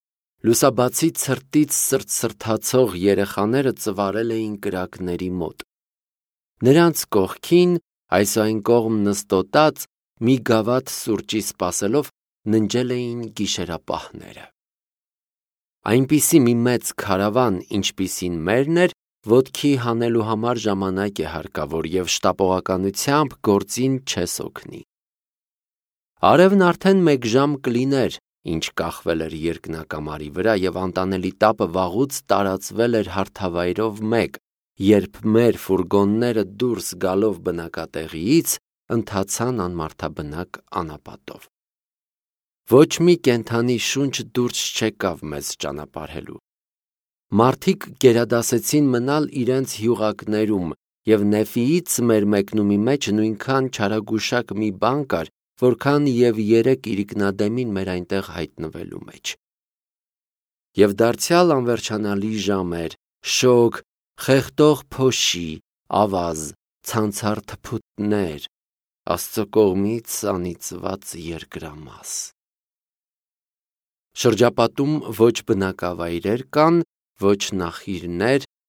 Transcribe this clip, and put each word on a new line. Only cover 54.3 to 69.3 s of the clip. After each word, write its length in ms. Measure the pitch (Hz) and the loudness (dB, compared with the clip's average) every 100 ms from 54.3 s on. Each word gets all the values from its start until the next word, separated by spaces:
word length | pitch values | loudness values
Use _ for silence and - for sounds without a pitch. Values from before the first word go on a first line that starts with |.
| 123 117 | -2 -2
մի 160 | 98 107 | -4 -4
բան 300 | 95 110 139 | 0 0 0
կար, 260 | 139 87 78 _ _ | -2 -4 -4 _ _
որքան 540 | - 127 117 139 147 147 | 0 2 2 2 2 2
և 300 | 120 120 110 | 4 2 2
երեկ 460 | 107 113 117 131 - | 4 4 4 2 -2
իրիկնադեմին 800 | 98 101 104 98 98 107 120 120 | -4 -4 -2 0 0 -2 -2 -4
մեր 200 | 98 95 | -4 -4
այնտեղ 340 | 90 90 98 95 | -4 -4 -4 -4
հայտնվելու 760 | 87 78 - 80 - - 50 | -8 -8 -8 -10 -10 -12 -14
մեջ։ 340 | - - - - _ _ _ _ _ _ _ _ _ _ _ _ _ - | -16 -14 -12 -12 _ _ _ _ _ _ _ _ _ _ _ _ _ 2
Եվ 180 | 101 101 | 4 4
դարձյալ 580 | 113 - - 170 180 139 | 0 0 2 4 4 2
անվերջանալի 760 | 120 113 - 110 104 101 107 110 | 0 -2 -2 -4 -2 -2 -2 -4
ժամ 380 | 98 98 92 | -2 -2 -2
էր, 240 | 85 82 - _ _ - | -4 -6 -10 _ _ -4
շոգ, 540 | - 127 123 117 - - _ _ - | 2 4 6 4 0 -14 _ _ -6
խեղդող 640 | - 135 - - 151 143 - | 2 2 2 4 4 4 -2
փոշի, 680 | - 131 - - 87 82 80 _ _ - | -2 0 2 -2 -2 -6 -10 _ _ -2
ավազ, 520 | 95 104 95 87 80 76 - _ _ - | 0 2 0 -4 -6 -10 -14 _ _ -6
ցանցառ 560 | 117 107 101 107 107 | -2 -2 -2 -4 -6
թփուտներ, 1120 | - - - 113 - - 104 104 90 73 - _ _ _ _ _ - | -8 -16 -12 -12 -12 -6 -2 -2 -4 -8 -14 _ _ _ _ _ -6
Աստծո 360 | 87 - | -6 -6